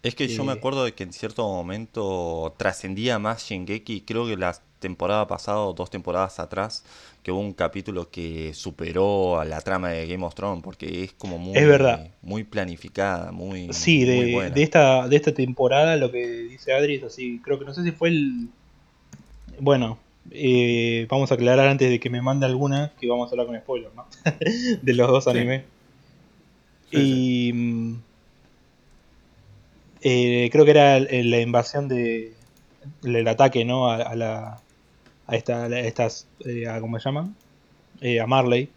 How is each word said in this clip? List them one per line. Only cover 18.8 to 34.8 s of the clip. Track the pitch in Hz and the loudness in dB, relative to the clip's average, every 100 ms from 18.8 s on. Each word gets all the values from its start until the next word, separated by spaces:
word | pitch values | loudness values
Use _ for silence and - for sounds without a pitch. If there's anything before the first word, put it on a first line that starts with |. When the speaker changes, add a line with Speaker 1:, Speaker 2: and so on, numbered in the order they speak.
| _ _ _ - - - - - | _ _ _ -20 -20 -20 -20 -4
Speaker 2:
bueno, | 139 139 117 110 _ _ - | 2 4 2 -6 _ _ -20
eh, | - 143 123 120 120 117 117 113 | -4 2 4 4 2 0 -2 0
vamos | 135 135 | -2 2
a | |
aclarar | 123 120 127 135 | 2 4 6 6
antes | 139 131 | 4 2
de | 120 | 2
que | 120 | -2
me | 120 | -4
mande | 127 139 135 | -2 0 0
alguna, | 127 143 139 147 _ | 0 0 -2 -4 _
que | 120 | -2
vamos | 120 120 | -2 -2
a | |
hablar | 123 120 | -4 -4
con | 113 | -6
spoilers, | - 127 110 110 | -8 -8 -8 -18
¿no? | - - | -20 -4
<laughs> | 170 151 165 233 247 220 | -4 -2 -4 -2 -2 -2
De | 127 | 2
los | 123 123 | 4 6
dos | 127 | 4
Speaker 3:
Sí. | 135 | 4
Speaker 2:
animes. | 120 120 135 - _ _ _ _ _ _ _ _ _ _ _ _ | 0 0 -2 -6 _ _ _ _ _ _ _ _ _ _ _ _
Speaker 3:
Sí, | 156 | 2
sí. | 139 131 127 123 120 | 2 2 2 2 0
Speaker 2:
Y, | |
mm, | 120 120 117 117 117 - _ _ _ _ _ _ _ _ _ _ _ _ _ - - _ _ _ _ | 0 -2 -2 -6 -8 -14 _ _ _ _ _ _ _ _ _ _ _ _ _ -20 -20 _ _ _ _
eh, | 139 123 123 120 120 | 0 2 4 2 2
creo | 156 | 8
que | 151 | 10
era | 151 143 135 | 10 10 8
el, | 135 127 120 | 4 0 2
la | 120 | 2
invasión | 117 120 120 143 143 | 4 2 0 -4 -4
de, | 127 120 113 110 110 - _ _ _ 143 151 | -2 -2 -4 -8 -16 -20 _ _ _ -20 -12
el, | 131 117 | -2 0
el | 113 | 0
ataque, | 113 135 131 | 6 6 6
¿no? | 113 127 123 | 0 0 0
A, | 113 | 0
a | 117 | -4
la, | 117 113 110 107 110 _ _ | -4 -4 -6 -10 -16 _ _